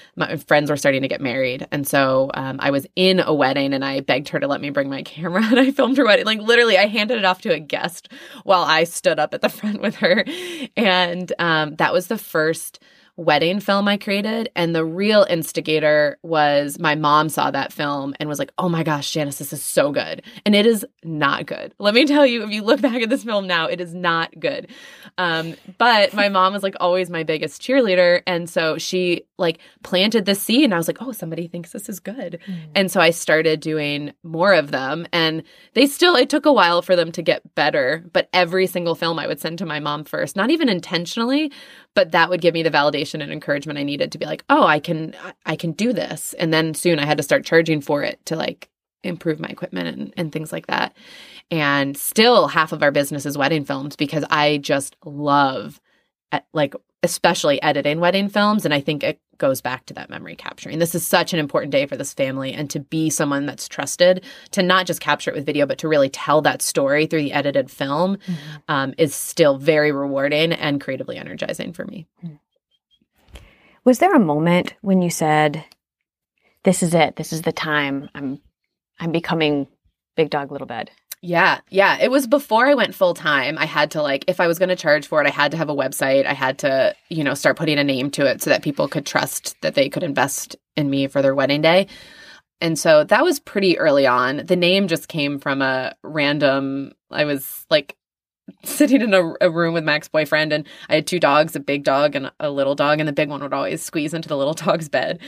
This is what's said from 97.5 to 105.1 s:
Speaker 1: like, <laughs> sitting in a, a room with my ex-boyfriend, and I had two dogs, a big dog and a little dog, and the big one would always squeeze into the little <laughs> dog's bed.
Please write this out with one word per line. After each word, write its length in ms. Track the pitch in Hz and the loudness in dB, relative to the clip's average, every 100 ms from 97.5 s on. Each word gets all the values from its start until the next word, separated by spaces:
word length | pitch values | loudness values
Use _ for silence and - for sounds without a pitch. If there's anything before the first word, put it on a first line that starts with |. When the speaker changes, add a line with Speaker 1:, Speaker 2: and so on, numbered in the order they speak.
| - - | -16 0
Speaker 1:
like, 260 | 151 143 - _ _ _ _ - - | 0 0 -12 _ _ _ _ -20 -18
<laughs> 80 | - | -6
sitting 360 | - 294 254 | 0 4 4
in 120 | 220 | 4
a, 200 | 190 165 - | 2 2 2
a 100 | 180 | 0
room 240 | 165 165 | 2 0
with 120 | 165 156 | 0 0
my 80 | |
ex-boyfriend, 580 | 151 - 156 156 151 156 | -2 -2 -2 0 0 0
and 160 | 151 139 - - | -2 -4 -14 -2
I 60 | 151 | 0
had 120 | 160 | 0
two 120 | 180 | 0
dogs, 360 | 156 147 160 151 | 4 4 2 -2
a 60 | |
big 240 | 139 143 143 | -4 -2 0
dog 280 | 139 147 | 2 2
and 160 | 139 135 - | 0 -8 -6
a 80 | 151 | -4
little 240 | 139 135 143 | 0 0 2
dog, 240 | 147 151 | 2 2
and 80 | 156 | 0
the 60 | |
big 160 | 143 147 | -2 -2
one 120 | 143 | -4
would 120 | 139 | -6
always 280 | 139 95 160 | -4 -4 -6
squeeze 320 | - 160 147 | -6 -6 -4
into 140 | 165 - | -6 -6
the 80 | 143 | -2
little 180 | 139 | -2
<laughs> 0 | |
dog's 360 | 160 175 170 156 | -2 0 -2 0
bed. 300 | 127 143 | -2 -2